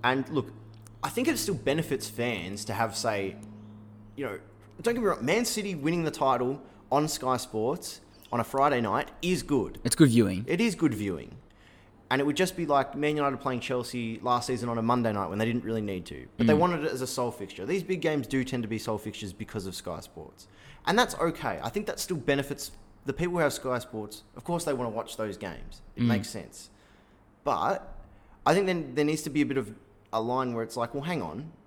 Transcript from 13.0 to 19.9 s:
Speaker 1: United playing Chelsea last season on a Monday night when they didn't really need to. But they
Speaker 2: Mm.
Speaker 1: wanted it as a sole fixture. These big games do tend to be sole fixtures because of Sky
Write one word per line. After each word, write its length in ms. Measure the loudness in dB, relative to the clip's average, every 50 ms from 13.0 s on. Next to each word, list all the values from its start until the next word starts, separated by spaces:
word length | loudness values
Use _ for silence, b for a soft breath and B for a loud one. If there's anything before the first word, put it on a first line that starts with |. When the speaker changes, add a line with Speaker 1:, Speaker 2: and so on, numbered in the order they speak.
| 0 0 2
Speaker 1:
United 220 | 2 0 0 0 -2
playing 240 | -2 -2 -2 -2
Chelsea 580 | -2 -2 -2 -2 -2 -2 -4 -4 -4 -4 -6 -4
last 260 | 0 2 2 2 2 0
season 200 | -2 -2 0 -2
on 100 | 0 0
a 40 |
Monday 320 | 2 4 4 4 4 2 2
night 160 | 0 -2 -2
when 80 | 0 0
they 60 | 0
didn't 180 | 2 2 0 -2
really 180 | -2 -2 -2
need 240 | -2 -2 -4 -6 -6 -8
to. 200 | -12 -12 -14 -16 -2 2
But 100 | 4 6
they 60 | 6
Speaker 2:
Mm. 40 | 6
Speaker 1:
wanted 260 | 6 4 2 0 -2
it 80 | -2
as 100 | -2 -2
a 60 | -4 -4
sole 240 | -2 -2 -2 -2
fixture. 340 | -4 -6 -10 -12 -10 -10 -4
These 180 | -2 -2 -2 0
big 180 | -2 -4 0
games 260 | 0 0 0 0 -2 0
do 160 | 0 0 0
tend 200 | 0 -2 -4 -2
to 60 | -2
be 80 | -4 -4
sole 200 | -2 -2 -4 -2
fixtures 340 | -4 -6 -8 -8 -8 -10 -8
because 320 | -8 -12 -8 -6 -6 -6
of 100 | -6 -8
Sky 240 | -8 -8 -8